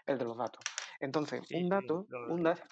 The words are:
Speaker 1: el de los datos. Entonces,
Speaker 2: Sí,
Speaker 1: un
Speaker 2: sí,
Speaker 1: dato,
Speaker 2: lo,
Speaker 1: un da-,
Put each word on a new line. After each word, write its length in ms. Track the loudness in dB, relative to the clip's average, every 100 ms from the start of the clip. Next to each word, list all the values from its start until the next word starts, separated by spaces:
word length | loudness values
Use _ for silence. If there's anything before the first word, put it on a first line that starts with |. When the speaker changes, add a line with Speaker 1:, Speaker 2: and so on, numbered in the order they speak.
| -2
Speaker 1:
el 120 | 0
de 80 | 0
los 120 | -2
datos. 240 | -4 -2 -6 -6 -8 -6
Entonces, 420 | 0 0 0 -4 -2
Speaker 2:
Sí, 100 | 0
Speaker 1:
un 80 |
Speaker 2:
sí, 60 | 2
Speaker 1:
dato, 360 | 2 2 -2 -2
Speaker 2:
lo, 240 | -8 -2
Speaker 1:
un 100 | 4
da-, 160 | 4 2 -4